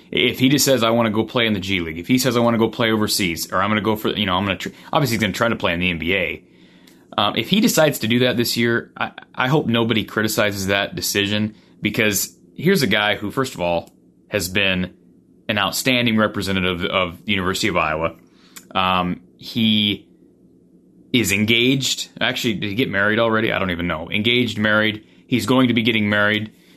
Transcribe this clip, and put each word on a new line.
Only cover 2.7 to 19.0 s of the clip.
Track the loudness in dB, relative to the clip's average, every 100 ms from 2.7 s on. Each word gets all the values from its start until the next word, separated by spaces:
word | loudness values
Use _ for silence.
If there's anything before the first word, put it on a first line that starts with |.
| 2 0
overseas," | 2 0 0 -2 -2 -4
or, | -2
"I'm | 0
gonna | 0
go | 0 0
for," | -2
you | -2 0
know, | 0
"I'm |
gonna | 0 -4
tr-," | -6 -12 -4
obviously | 0 2 2
he's |
gonna | 0
try | 2 0
to | 0
play | -2
in | 0
the | 0
N | 0
B | 0
A. | 0 0 -6 -14 -20 -20 -20 -20 -20 _ -2
Um, | 0 0
if | 0
he | 2
decides | 4 4 2 2
to | 0
do | 2
that | 2 0
this | -2 0
year, | 0 0 -4 -8
I, | -8 -8 -10
I | -4 0
hope | 2 2
nobody | 2 2 0
criticizes | 0 -2 0 0 0 0 0
that | 0 -2 -6
decision, | -2 -2 0 0 -2 -6 -20 -6
because | -4 0 2 0 -4 -10 -20 -2
here's | 2 2
a | 2
guy | 2 0 -2
who, | -4
first | -4 -6
of | -4
all, | -2 -2 -4 _ _ _ _
has | -4 -2
been | 0 0 0 -4 -10 _ _ _ _ -4
an | -2
outstanding | -2 -2 0 2 2 2
representative | 2 0 -2 0 0 -2 -2
of | 0 -2 -4 -4
the |
University | -2 0 -2 0
of | 0
Iowa. | 0 -2 -4 -6 -20 _ -20 -20 -6
Um, | -2 0 0